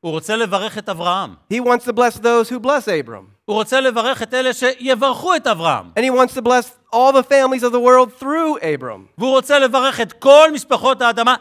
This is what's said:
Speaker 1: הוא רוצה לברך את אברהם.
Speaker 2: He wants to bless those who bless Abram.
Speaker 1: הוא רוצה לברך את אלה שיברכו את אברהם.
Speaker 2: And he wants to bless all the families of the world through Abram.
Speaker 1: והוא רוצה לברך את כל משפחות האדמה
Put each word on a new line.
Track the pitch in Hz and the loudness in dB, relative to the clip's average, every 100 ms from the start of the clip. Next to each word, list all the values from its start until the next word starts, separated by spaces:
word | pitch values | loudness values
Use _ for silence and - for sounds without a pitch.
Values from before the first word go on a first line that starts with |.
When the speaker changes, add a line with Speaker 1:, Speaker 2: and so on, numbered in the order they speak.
Speaker 1:
הוא | 165 | -10
רוצה | 160 156 220 | -8 -6 -4
לברך | 226 190 208 208 | -2 -4 -6 -10
את | 208 | -10
אברהם. | 175 175 185 160 90 - | -6 -4 -4 -6 -12 -8
Speaker 2:
He | 226 | -4
wants | 247 247 247 | 0 0 0
to | |
bless | 226 240 - | 0 0 0
those | 226 233 226 | 0 0 0
who | 247 | -4
bless | 226 285 214 | -2 -2 -2
Abram. | 165 117 107 95 _ - | -6 -6 -14 -20 _ -6
Speaker 1:
הוא | 208 | -6
רוצה | 208 262 | -2 0
לברך | 262 233 233 269 | 0 0 -2 -4
את | 220 | -4
אלה | 254 254 | -4 -4
שיברכו | 233 254 262 254 247 269 233 339 339 | -2 -2 -2 -2 0 -2 -2 -2 -2
את | 262 | -2
אברהם. | 190 165 127 90 85 | -2 -2 -2 -4 -4
Speaker 2:
And | |
he | 254 | 0
wants | 254 254 | 2 0
to | 254 | 0
bless | 233 247 240 - _ | 0 0 -2 -10 _
all | 226 262 | 0 2
the | 269 | 2
families | 247 277 262 262 | 2 2 2 0
of | 240 | -2
the | 240 | 0
world | 240 254 254 - | 4 4 4 -2
through | 269 311 320 294 | -6 -4 -2 -4
Abram. | 160 143 123 101 98 - | -4 -6 -8 -14 -18 -8
Speaker 1:
והוא | 247 | 0
רוצה | 262 262 285 | 0 2 2
לברך | 269 262 262 240 | 2 0 0 -2
את | 226 | -6
כל | - 277 285 311 | 0 6 8 8
משפחות | 302 - 240 254 262 | 2 -4 -2 0 0
האדמה | 240 233 233 247 | 0 0 0 0